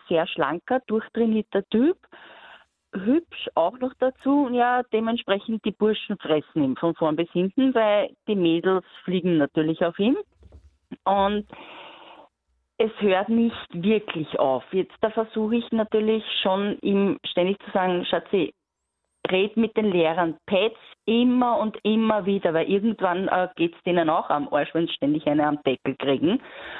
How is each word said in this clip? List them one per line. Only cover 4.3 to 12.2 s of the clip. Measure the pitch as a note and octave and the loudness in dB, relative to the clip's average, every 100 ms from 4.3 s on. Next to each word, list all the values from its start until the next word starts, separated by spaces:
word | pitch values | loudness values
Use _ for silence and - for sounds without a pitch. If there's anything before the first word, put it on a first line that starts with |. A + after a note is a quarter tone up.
| C#4+ | 2
Und | C4 | 2
ja, | B3 A#3+ B3 B3 | 2 2 2 0
dementsprechend | A3 A3+ A#3 - G3 - A3+ | -2 -2 -4 -2 -2 -2 -4
die | A3 | -4
Burschen | - G#3+ G#3 - G3+ | 0 0 0 -4 -8
fressen | - D3+ - D#3+ | 0 -2 0 -2
ihn | C3+ B2+ | 0 0
von | E3+ | -2
vorn | E3 D#3+ D#3 | 0 -2 -2
bis | E3+ | -2
hinten, | F3 F#3+ - C4 | -2 -2 2 2
weil | B3+ G#3+ G#3 - - - | 2 2 2 0 -6 -4
die | G3+ | 0
Mädels | E3+ E3 F3 F#3+ - - | 2 2 2 0 -2 -12
fliegen | - F3+ F3 E3 | -4 -2 2 2
natürlich | C#3+ - D#3 D#3+ | 2 0 -2 0
auf | E3+ E3+ | -2 0
ihn. | G#3 F#4 G4+ _ - - - _ _ - | 0 0 -4 _ -20 -20 -20 _ _ -8
Und | - G3 G3 G#3 G#3 - - - - - - - | -2 0 0 -2 -6 -16 -20 -20 -20 -20 -20 -20